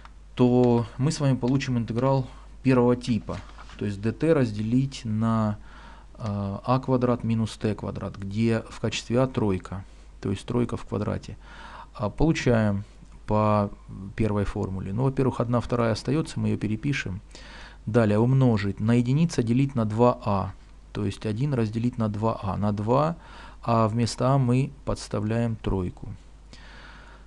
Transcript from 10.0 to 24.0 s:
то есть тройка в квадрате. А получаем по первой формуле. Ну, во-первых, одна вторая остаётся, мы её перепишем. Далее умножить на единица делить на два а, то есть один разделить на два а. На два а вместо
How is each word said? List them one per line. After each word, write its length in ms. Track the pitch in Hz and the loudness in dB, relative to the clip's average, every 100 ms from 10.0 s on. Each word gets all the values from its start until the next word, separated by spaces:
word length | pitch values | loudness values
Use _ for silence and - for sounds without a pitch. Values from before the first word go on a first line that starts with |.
| - - | -20 -8
то 80 | - | -6
есть 160 | 95 - | -6 -2
тройка 320 | 120 120 113 | -2 0 -4
в 80 | - | -6
квадрате. 520 | 101 104 95 - - - - - - - | -4 -2 -4 -8 -16 -16 -18 -18 -18 -16
А 160 | - 104 | -6 -4
получаем 760 | - 156 170 - 113 107 101 104 - - - - | 2 2 4 4 4 4 0 -4 -16 -20 -12 0
по 420 | 107 107 107 101 - - 107 98 - | 2 4 4 2 -4 -16 -14 -10 -2
первой 300 | 110 104 98 | 0 2 0
формуле. 480 | 104 95 95 95 | -2 -4 -4 -4
Ну, 100 | 101 | -2
во-первых, 360 | 135 135 131 - | 0 2 0 0
одна 200 | 113 120 | 0 0
вторая 340 | - 120 117 | 0 0 0
остаётся, 460 | 107 - 147 160 - | 0 0 -2 -2 -2
мы 100 | 107 | -2
её 80 | 104 | 0
перепишем. 640 | 107 107 143 139 - 92 - - - - - - - | -2 -2 -2 -2 -4 -8 -12 -20 -18 -18 -18 -12 0
Далее 340 | 117 110 104 | 4 4 4
умножить 600 | 120 135 127 110 101 95 | 4 6 6 4 0 -2
на 140 | 107 | 2
единица 500 | 120 120 139 170 - | 2 4 2 2 0
делить 320 | 113 120 139 131 | 2 2 2 0
на 80 | 110 | -2
два 320 | 107 120 123 | 4 4 2
а, 300 | - 98 95 - - - - | 0 -2 -2 -8 -20 -20 -12
то 120 | - 104 | -6 -6
есть 200 | - 107 | -4 -6
один 280 | 107 147 | -2 -2
разделить 440 | 131 110 113 120 120 | 0 0 0 -2 0
на 100 | 110 | -2
два 320 | 104 113 - | 0 -2 -2
а. 140 | 101 90 | -4 -2
На 160 | 104 | -2
два 460 | 104 104 127 156 170 - - - - | 0 0 2 0 -2 -10 -18 -18 -10
а 260 | - 113 110 | 0 2 4
вместо 460 | 113 | 2